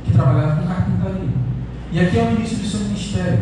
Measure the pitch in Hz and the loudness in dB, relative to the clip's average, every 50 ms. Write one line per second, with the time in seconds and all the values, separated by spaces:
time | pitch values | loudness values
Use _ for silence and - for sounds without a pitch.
0 | - - - - - 135 120 151 151 156 151 156 180 180 180 180 - - 185 180 | 0 4 4 4 6 6 4 4 2 2 0 0 0 -2 0 0 0 0 0 0
1 | - 190 190 185 185 - - - - - - - - - - - - - - 165 | -2 -2 -4 -4 -4 -2 -2 -2 -2 -2 -4 -4 -6 -8 -10 -12 -10 -6 0 0
2 | 180 180 - 226 233 226 226 208 - - - 202 - - - 208 202 208 202 - | 2 2 4 2 2 2 2 0 0 -2 -4 -4 -4 -4 -4 -4 -4 -4 -4 -4
3 | - 202 196 190 180 175 - - | -4 -4 -4 -2 0 0 0 2